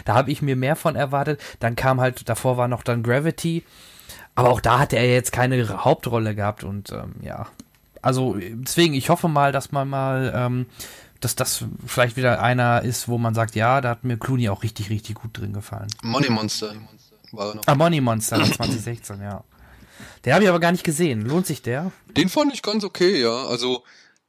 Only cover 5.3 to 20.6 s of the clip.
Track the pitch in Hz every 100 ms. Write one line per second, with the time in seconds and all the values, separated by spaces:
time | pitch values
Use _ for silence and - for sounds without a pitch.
5.3 | 123 127 127 110 101 127 160 127 117 110
6.3 | 104 104 110 92 101 - - - - -
7.3 | - - - - _ _ - 127 127 127
8.3 | 98 92 117 127 - 170 135 - 170 170
9.3 | 147 139 139 - 139 139 139 135 131 127
10.3 | - 123 123 127 - - - - - -
11.3 | - 127 - 117 - 123 - 123 113 127
12.3 | 117 117 123 120 120 127 117 - 120 117
13.3 | 113 113 110 113 135 123 117 127 117 -
14.3 | 131 113 98 110 - 101 107 - 104 113
15.3 | - 101 101 - - 104 - 117 131 139
16.3 | 110 107 - 107 107 107 - _ _ _
17.3 | 110 104 107 127 143 170 156 123 113 -
18.3 | - 156 156 113 123 117 117 - 101 101
19.3 | 98 - _ - - - - - - 123
20.3 | 165 202 170